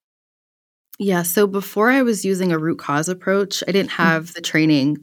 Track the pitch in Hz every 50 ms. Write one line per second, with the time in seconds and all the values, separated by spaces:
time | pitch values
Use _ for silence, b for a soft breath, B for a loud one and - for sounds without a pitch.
0 | _ _ _ _ _ _ _ _ _ _ _ _ _ _ _ _ _ _ - -
1 | 208 196 190 175 170 175 - 214 208 202 190 202 196 - - 208 214 233 254 277
2 | 262 233 226 196 - 190 196 180 190 185 165 160 156 165 165 147 - - 143 147
3 | 156 175 185 180 - 190 190 196 202 185 - - - - 180 196 185 - - -
4 | 170 165 160 160 160 170 - - - - - 156 156 156 151 143 131 143 151 147